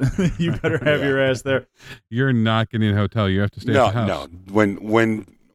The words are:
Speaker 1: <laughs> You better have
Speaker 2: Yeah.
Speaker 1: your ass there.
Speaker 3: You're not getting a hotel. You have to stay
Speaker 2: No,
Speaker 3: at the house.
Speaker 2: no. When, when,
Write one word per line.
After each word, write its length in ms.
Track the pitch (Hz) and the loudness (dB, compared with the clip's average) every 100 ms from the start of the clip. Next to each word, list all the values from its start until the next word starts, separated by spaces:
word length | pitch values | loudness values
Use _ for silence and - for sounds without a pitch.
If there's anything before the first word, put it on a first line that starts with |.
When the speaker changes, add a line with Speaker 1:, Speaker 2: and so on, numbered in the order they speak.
| 131 - | -2 0
Speaker 1:
<laughs> 200 | 180 - | -2 0
You 120 | 170 | -2
better 260 | - 165 156 | -2 -2 -2
have 160 | 135 147 | 0 0
Speaker 2:
Yeah. 60 | 139 | 0
Speaker 1:
your 120 | 135 | 0
ass 200 | 135 127 | 0 -2
there. 220 | 139 131 - _ - - _ | -2 -4 -4 _ -20 -20 _
Speaker 3:
You're 240 | 117 135 | -2 2
not 360 | 123 110 110 110 | 2 2 2 0
getting 220 | 113 110 | 0 0
a 40 | 101 | 2
hotel. 320 | 101 113 101 | 0 0 0
You 100 | 95 | 0
have 100 | 101 | -2
to 80 | - | -4
stay 100 | - | 0
Speaker 2:
No, 140 | 143 113 | 2 2
Speaker 3:
at 60 | |
the 60 | 110 | 0
house. 280 | 104 80 69 | -2 -4 -8
Speaker 2:
no. 240 | 87 92 | -16 -4
When, 220 | 101 104 87 | 2 2 0
when, 500 | 107 110 113 107 101 _ _ | 0 2 2 0 -8 _ _